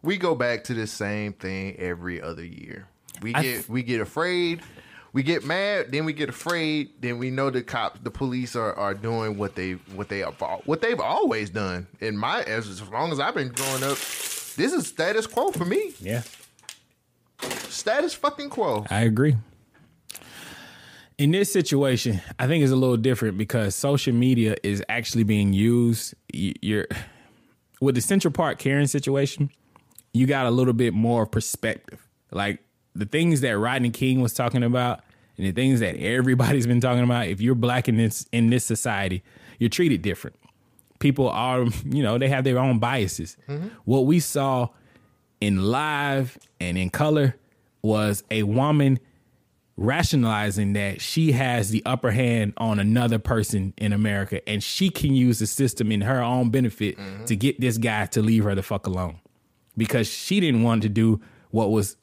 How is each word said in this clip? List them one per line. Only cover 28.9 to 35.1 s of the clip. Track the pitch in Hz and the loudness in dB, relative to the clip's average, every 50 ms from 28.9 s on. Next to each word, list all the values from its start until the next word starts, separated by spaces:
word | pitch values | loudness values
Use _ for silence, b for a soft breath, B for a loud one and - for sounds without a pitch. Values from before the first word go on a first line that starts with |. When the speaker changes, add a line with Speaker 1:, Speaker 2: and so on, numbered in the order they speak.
| - 143 135 139 139 139 139 139 - - 147 139 _ _ _ _ _ - _ _ _ - _ _ _ | 0 -2 -2 0 0 0 0 -2 0 -2 -2 -2 _ _ _ _ _ -20 _ _ _ -20 _ _ _
Speaker 2:
you | 123 131 131 | 2 4 4
got | 143 135 131 | 2 2 2
a | 120 | 2
little | 117 127 127 127 | 4 4 4 4
bit | 120 113 127 120 120 | 4 4 2 2 2
more | 107 113 117 120 117 110 | 2 2 4 4 2 0
perspective. | 107 - 117 - - - - - 113 - - _ - - - _ _ _ _ _ _ | 0 0 -2 -2 -2 -6 -4 -4 -4 -4 -4 _ -20 -20 -20 _ _ _ _ _ _
Like, | - 95 101 104 95 - _ _ _ _ _ _ | -6 -4 -4 -4 -4 -6 _ _ _ _ _ _
the | _ 85 104 | _ -6 -6
things | 101 - 151 170 170 160 135 | -2 0 2 4 4 4 2
that | 127 127 110 | 2 0 0
Rodney | 101 110 120 131 131 123 120 | 0 0 0 0 0 0 0
King | 113 - 135 131 127 131 | 0 0 0 2 2 2
was | 127 117 - | 2 0 0
talking | - 123 120 - 127 120 | 0 -2 0 2 2 2
about | 120 120 123 123 123 117 - b b | 2 2 2 0 0 -2 -4 b b